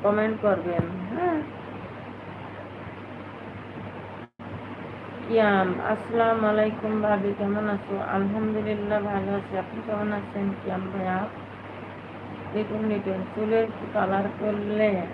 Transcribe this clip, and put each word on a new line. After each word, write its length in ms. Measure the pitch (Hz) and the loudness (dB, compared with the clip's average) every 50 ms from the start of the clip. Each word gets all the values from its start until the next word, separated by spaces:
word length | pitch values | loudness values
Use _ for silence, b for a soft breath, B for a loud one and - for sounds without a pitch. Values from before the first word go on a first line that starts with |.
| - | 6
কমেন্ট 380 | 202 208 214 214 220 220 214 | 4 4 6 4 2 2 4
করবেন, 720 | - 208 190 170 165 175 175 170 170 170 180 185 180 196 226 | 4 4 4 4 2 0 2 2 0 0 -2 -6 -4 -4 -2
হ্যাঁ? 260 | 311 349 359 339 311 294 - - - - - - - - - - - - - - - - - - - - - - - - - - - - - - - - - - - - - - 113 - - - - - - - - - - - - - - - - - - _ - - - - - - - - - - - - - - - - 240 247 | 2 2 4 2 2 0 -4 -8 -10 -10 -10 -10 -10 -10 -10 -10 -10 -10 -10 -10 -10 -10 -10 -10 -10 -10 -10 -10 -10 -10 -10 -10 -10 -10 -10 -10 -10 -12 -12 -12 -12 -12 -12 -12 -10 -10 -10 -10 -10 -10 -10 -10 -8 -8 -8 -8 -10 -10 -10 -10 -12 -12 -14 _ -14 -10 -8 -8 -8 -8 -8 -10 -10 -8 -10 -10 -10 -10 -10 -10 -8 -2
কিয়াম, 460 | - 226 226 214 208 202 190 190 185 180 - | 2 4 6 6 6 6 6 4 4 2 0
আসসালামু 680 | - - 220 214 - - 233 233 226 226 226 226 220 | 0 0 0 0 -2 0 2 4 4 6 4 4 4
আলাইকুম 540 | 214 214 214 214 214 214 - - 214 214 214 | 4 6 6 4 4 2 -2 -2 0 0 2
ভাবি, 320 | 208 208 208 202 196 202 202 | 4 4 4 4 2 0 0
কেমন 320 | - 208 202 202 208 214 208 | 0 0 0 2 2 2 0
আছো? 280 | 202 196 - - 196 | 0 -2 -2 -4 -4
আলহামদুলিল্লাহ, 1040 | 196 - - - 196 196 196 202 220 220 214 214 214 208 214 214 208 208 208 214 208 | -2 -2 0 2 2 2 2 2 2 0 2 0 0 0 0 0 0 0 2 2 2
ভালো 320 | 202 208 202 196 190 196 202 | 2 2 0 0 2 2 0
আছি। 240 | 202 196 - 196 | 0 -2 -2 -2
আপনি 240 | 190 180 - 220 220 226 | -4 -2 -2 -6 -6 -2
কেমন 280 | 226 214 208 208 208 208 | -2 0 0 0 0 0
আছেন 360 | 208 202 - - 202 202 196 196 - - | -2 -4 -4 -4 0 0 0 0 -2 -4
কিয়াম 180 | 190 185 185 190 190 190 | -4 -2 -2 -2 -2 -2
ভাইয়া? 340 | 196 185 185 185 185 202 - - - - - - - - - - - - - - - - - - - - - - - - - - | -2 0 0 0 0 0 -2 -6 -10 -12 -12 -12 -12 -12 -12 -10 -10 -10 -10 -12 -12 -12 -12 -12 -12 -10 -10 -10 -10 -8 -4 -2
দেখুন, 360 | 208 214 208 208 214 220 220 | -2 -2 0 0 0 2 2
দেখুন, 360 | 214 208 202 196 190 190 185 - - | 2 2 0 0 -2 -2 -2 -4 -2
চুলের 300 | 208 214 214 220 226 226 | -2 2 4 4 4 4
কি 200 | 214 214 - - - - | 2 0 -6 -6 -2 2
কালার 300 | 214 190 190 196 196 196 202 - - | 2 2 4 4 2 2 0 -2 -2
করলে? 600 | 202 208 208 208 202 208 208 214 214 214 196 180 175 - | 0 0 0 0 0 0 2 4 6 6 4 2 0 -4